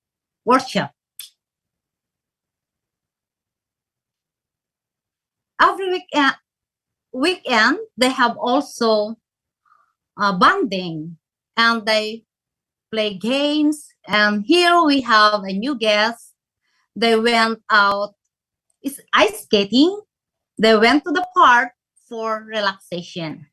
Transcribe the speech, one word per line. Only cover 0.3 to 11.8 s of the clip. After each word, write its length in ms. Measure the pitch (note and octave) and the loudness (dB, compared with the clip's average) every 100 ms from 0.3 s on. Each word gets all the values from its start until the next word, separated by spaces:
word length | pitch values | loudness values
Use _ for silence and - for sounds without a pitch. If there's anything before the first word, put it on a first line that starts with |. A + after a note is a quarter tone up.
| _ | _
workshop. 480 | G#3 C4 B3+ G3 C#3 _ _ _ - _ _ _ _ _ _ _ _ _ _ _ _ _ _ _ _ _ _ _ _ _ _ _ _ _ _ _ _ _ _ _ _ _ _ _ _ _ _ _ _ _ _ - | 0 0 0 -6 -6 _ _ _ -20 _ _ _ _ _ _ _ _ _ _ _ _ _ _ _ _ _ _ _ _ _ _ _ _ _ _ _ _ _ _ _ _ _ _ _ _ _ _ _ _ _ _ 0
Every 300 | D4+ F4+ F#4+ | 0 0 -4
weekend, 440 | F4+ - D4 C4+ - _ _ _ _ _ _ _ | -6 -4 -2 0 -2 _ _ _ _ _ _ _
weekend, 680 | B3+ D#4+ F4+ - A#3 A3+ F4+ A4+ - | -4 -2 -2 -2 0 2 0 -8 -2
they 140 | B3+ | -2
have 260 | C4 A#3+ F#3+ | 0 -2 -2
also, 800 | A#3+ C4 C#4+ - A#3 G#3+ G#3 - _ _ _ _ _ _ _ _ _ - | -2 -2 -4 -4 0 0 -2 -8 _ _ _ _ _ _ _ _ _ -4
uh, 120 | G3+ | -2
bonding, 840 | F#3 C4+ G4 C4+ F#3+ F3+ D#3+ D#3+ E3 _ _ _ - | 2 2 2 -2 -4 -6 -10 -12 -16 _ _ _ -2
and 300 | A#3 A#3 | 0 0